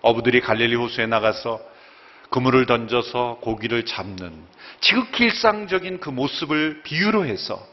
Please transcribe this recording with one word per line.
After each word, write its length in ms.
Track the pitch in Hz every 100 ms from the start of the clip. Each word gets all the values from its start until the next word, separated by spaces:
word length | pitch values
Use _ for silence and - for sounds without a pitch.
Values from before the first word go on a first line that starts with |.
어부들이 380 | 113 113 117 123
갈릴리 340 | - 110 117 120
호수에 300 | 120 120 113
나가서 540 | 113 110 107 117 110 - - - - - - -
그물을 360 | 127 127 127 120
던져서 720 | 117 113 120 117 123 123 117
고기를 440 | 117 110 110 117
잡는 600 | 113 - 95 92 87 80 82 - - -
지극히 440 | - 214 233 -
일상적인 720 | 240 - 226 214 202 185 185 185
그 100 | 151
모습을 720 | 127 139 - 151 151 156 151
비유로 440 | - 156 208 214 160
해서 400 | 98 - 95 -